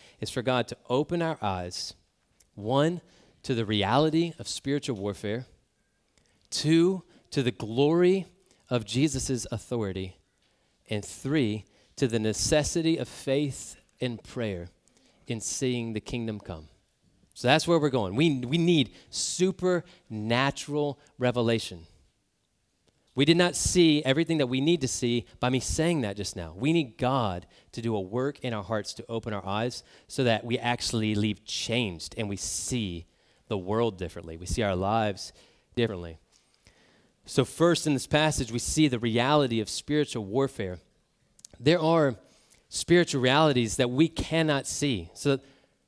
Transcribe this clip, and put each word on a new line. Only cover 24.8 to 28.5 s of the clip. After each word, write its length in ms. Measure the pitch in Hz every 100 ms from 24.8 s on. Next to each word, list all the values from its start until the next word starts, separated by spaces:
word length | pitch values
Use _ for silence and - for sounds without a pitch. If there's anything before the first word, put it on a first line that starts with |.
to 60 | 131
see 380 | - 123 120 - -
by 100 | 123
me 80 | 131
saying 440 | - - 160 165
that 140 | 107 101
just 200 | 95 -
now. 180 | 82 87
We 160 | 139
need 240 | 170 131 -
God 500 | 127 135 107 87 - _ _
to 100 | -
do 140 | 113 107
a 40 |
work 380 | 92 117 135 143
in 140 | 127